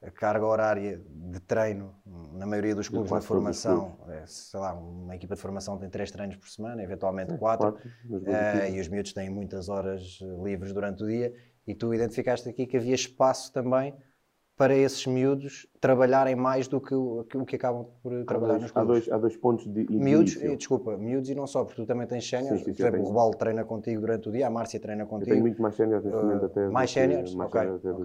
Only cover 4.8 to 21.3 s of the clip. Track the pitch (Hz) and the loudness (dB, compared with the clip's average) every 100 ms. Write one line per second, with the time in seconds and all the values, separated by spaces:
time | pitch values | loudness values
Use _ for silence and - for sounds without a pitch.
4.8 | 85 87 90 90 90 98 95 98 101 95 | -12 -12 -12 -12 -10 -10 -8 -8 -8 -8
5.8 | 95 101 - - 101 92 - - 120 117 | -8 -8 -8 -8 -10 -12 -16 -12 -10 -8
6.8 | 92 95 95 95 95 85 110 113 107 107 | -8 -4 -2 -2 -4 -2 0 2 2 0
7.8 | - - 120 101 95 107 104 104 98 95 | -10 -18 -8 -6 -2 0 2 2 0 -2
8.8 | 85 101 101 - 95 98 95 98 92 98 | -4 -4 -6 -6 -6 -6 -8 -8 -6 -4
9.8 | 95 95 90 - 95 90 98 95 95 98 | -4 -6 -10 -14 -12 -6 -4 -4 -6 -4
10.8 | 101 98 107 113 120 123 _ _ - - | -4 -4 -2 -2 -2 -6 _ _ -12 -4
11.8 | 117 113 117 117 123 120 123 110 123 127 | -2 0 0 -2 -2 -2 -4 -6 -2 0
12.8 | 120 127 - - 131 127 - 135 123 131 | 2 0 0 2 2 2 -4 -4 0 0
13.8 | 139 - _ _ _ _ _ - 135 135 | 0 -8 _ _ _ _ _ 2 6 6
14.8 | 135 135 131 127 135 139 139 - - _ | 4 2 -2 2 2 2 -4 -14 -20 _
15.8 | 131 127 127 135 131 127 131 131 127 139 | 4 6 8 6 4 2 2 2 0 -2
16.8 | 135 135 127 117 113 131 127 120 127 120 | 0 0 0 -4 -4 -6 -4 -2 -2 -2
17.8 | 120 - 123 123 120 117 113 107 117 110 | -6 -10 -6 -4 0 2 2 2 0 2
18.8 | 110 120 113 110 113 - 123 117 - 104 | 4 4 4 2 0 2 2 2 0 -2
19.8 | - 110 135 151 175 160 147 143 - 131 | 0 2 6 6 6 2 -2 -2 0 -2
20.8 | 113 98 110 135 131 | -2 -4 -2 -4 -4